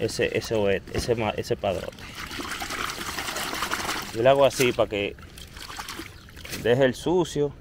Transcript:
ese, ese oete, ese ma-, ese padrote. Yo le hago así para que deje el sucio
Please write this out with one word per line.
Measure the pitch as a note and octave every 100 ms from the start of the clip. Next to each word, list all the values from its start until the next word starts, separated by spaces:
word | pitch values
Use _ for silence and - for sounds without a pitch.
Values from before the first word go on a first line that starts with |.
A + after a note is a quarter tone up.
ese, | A#2 - A2+ -
ese | -
oete, | A2 G2+ G2 - A2
ese | -
ma-, | A#2 G#2+ -
ese | G#2+ A2+
padrote. | G2+ F2+ - - - - - - - - - - - - - - - - - - - - - - -
Yo | A2
le | B2
hago | C#3
así | C3+ - B2
para | A#2+ G#2+
que | G2+ G2+ - - - - - - - - - - - - - - -
deje | A2 B2
el | C3+
sucio | A#2 D3+ F3+ E3 D3 C#3+ -